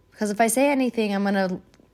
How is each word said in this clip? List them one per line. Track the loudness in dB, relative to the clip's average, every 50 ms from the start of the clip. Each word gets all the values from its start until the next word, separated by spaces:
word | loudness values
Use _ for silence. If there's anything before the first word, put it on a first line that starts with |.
| _ _ _
Because | -6 -4 -4
if | 0 0
I | 0
say | 2 2 2 2 2
anything, | 2 2 0 -2 0 -2 -2 -2 -2
I'm | -2 -2
gonna | 0 0 0 -2 -2 -4 -8 -10 _ -20 -20 _ _